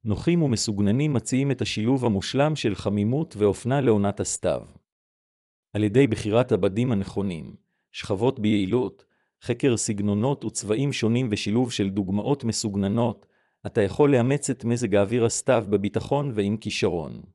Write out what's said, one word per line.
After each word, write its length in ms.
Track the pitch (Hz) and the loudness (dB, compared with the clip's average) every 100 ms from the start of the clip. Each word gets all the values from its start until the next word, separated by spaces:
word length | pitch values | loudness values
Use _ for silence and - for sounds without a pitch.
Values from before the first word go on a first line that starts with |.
נוחים 380 | 110 98 - 170 | -2 -2 2 2
ומסוגננים 720 | 147 113 - 101 101 120 151 | 2 0 -2 0 2 2 2
מציעים 380 | 131 - 131 139 | 0 0 0 0
את 100 | 123 | -2
השילוב 440 | 110 - 110 135 123 | -2 -2 0 2 2
המושלם 500 | 98 - 127 147 151 | 0 0 0 0 0
של 200 | 117 95 | -2 -2
חמימות 600 | 107 101 104 135 165 101 | -2 0 0 0 -4 0
ואופנה 440 | 104 92 117 139 | 0 2 -2 2
לעונת 380 | 135 107 101 98 | 4 4 2 -2
הסתיו. 460 | 95 - 90 65 52 - _ _ _ _ _ _ _ _ _ | -6 -2 -2 -4 -6 -20 _ _ _ _ _ _ _ _ _
על 100 | 104 | -2
ידי 240 | 107 117 139 | 2 4 4
בחירת 440 | 107 107 110 127 | 2 0 0 2
הבדים 400 | 107 98 98 127 | 2 2 0 0
הנכונים, 640 | 104 98 - 98 82 64 - _ _ _ | 0 -2 -4 -4 -6 -12 -18 _ _ _
שכבות 480 | - - 98 123 135 | -14 -6 0 0 0
ביעילות, 680 | 104 104 95 120 104 - _ _ _ _ | 0 2 2 0 -2 -8 _ _ _ _
חקר 360 | - 120 143 113 | -6 0 2 2
סגנונות 680 | - 104 104 101 123 139 110 | -2 -2 0 0 0 -2 -6
וצבעים 480 | - 98 110 143 | -8 -4 -2 -2
שונים 340 | 127 110 120 131 | 0 0 0 0
ושילוב 400 | 101 - 110 123 | -2 0 0 0
של 180 | - 98 | -2 -2
דוגמאות 540 | 98 92 101 107 139 | -2 -2 -2 -2 -2
מסוגננות, 840 | 117 107 110 98 98 113 117 101 _ _ _ _ - | -2 -4 -4 -2 0 0 -2 -4 _ _ _ _ -4
אתה 160 | - | 0
יכול 340 | 98 - 147 131 | 0 4 4 4
לאמץ 340 | 120 139 - | 2 0 -2
את 160 | 123 113 | -4 -2
מזג 300 | 117 117 101 | -2 2 2
האוויר 300 | 101 120 113 | 2 2 0
הסתיו 400 | - - 120 101 | 0 0 0 2
בביטחון 600 | 101 101 - 104 139 143 | 0 0 -4 -2 -2 -2
ועם 240 | 107 101 107 | -2 0 -2
כישרון. 640 | 107 - 104 85 71 57 - | -4 -2 -2 -2 -6 -14 -18